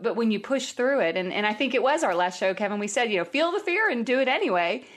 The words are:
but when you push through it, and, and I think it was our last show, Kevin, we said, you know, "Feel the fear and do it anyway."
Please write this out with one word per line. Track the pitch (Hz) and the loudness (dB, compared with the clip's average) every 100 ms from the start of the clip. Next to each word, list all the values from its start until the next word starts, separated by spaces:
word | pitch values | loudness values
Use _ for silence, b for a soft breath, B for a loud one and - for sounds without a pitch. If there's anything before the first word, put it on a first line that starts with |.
but | 214 196 | -4 0
when | 226 | 0
you | 208 | 0
push | - 262 262 | 0 -2 -2
through | - 254 277 | -2 0 2
it, | 165 185 | 2 0
and, | 185 | -2
and | - 208 | -2 -2
I | |
think | 214 269 | 0 0
it | 247 | 2
was | 254 311 | 2 2
our | 269 | 2
last | 175 180 180 | 2 0 0
show, | 190 | -2
Kevin, | 185 202 208 | 0 -2 -2
we | 208 | -2
said, | 247 233 | -2 0
you | 190 | 0
know, | 170 | 0
"Feel | 277 330 | 0 0
the | 392 | 0
fear | 392 359 440 | -2 0 0
and | 247 233 | 0 0
do | 254 | 2
it | 254 | 2
anyway." | 302 359 180 170 233 B | 2 2 2 0 -2 B